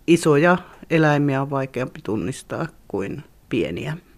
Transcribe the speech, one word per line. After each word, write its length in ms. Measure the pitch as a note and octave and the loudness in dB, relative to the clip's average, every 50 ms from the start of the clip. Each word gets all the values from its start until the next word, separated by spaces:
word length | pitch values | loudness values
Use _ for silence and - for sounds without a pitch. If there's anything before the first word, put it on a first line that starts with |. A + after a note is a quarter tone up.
| _ | _
isoja 500 | - E3+ E3+ - D#3+ C#3+ C#3+ E3 - - F3 - - - - - - | 4 4 4 4 4 4 6 6 4 4 2 0 -8 -20 -20 -6 -2
eläimiä 520 | E3 D#3+ D#3 D3+ D3 C#3+ D3 C#3+ C3+ C3+ | 2 2 4 4 4 2 2 0 0 -2
on 80 | C#3 C#3+ | -2 -2
vaikeampi 500 | C#3 C3+ C3+ C3+ - B2 B2+ C3+ - - - | -4 -4 -4 -4 -6 -6 -6 -6 -8 -10 -8
tunnistaa 640 | - G#2+ A2 - B2 C3+ - - - A#2+ - D#3+ D3+ - _ _ | -6 -4 -4 -4 -6 -8 -10 -10 -10 -8 -8 -8 -10 -12 _ _
kuin 360 | - - - G2 G2+ - C#3 - - _ _ _ - | -8 -6 -6 -6 -6 -8 -10 -14 -16 _ _ _ -6
pieniä. 480 | - G#2+ D#2 C#2+ F2 - B2+ D3+ D#3 F3 - _ _ | -4 -2 -2 -2 -4 -6 -8 -8 -8 -10 -12 _ _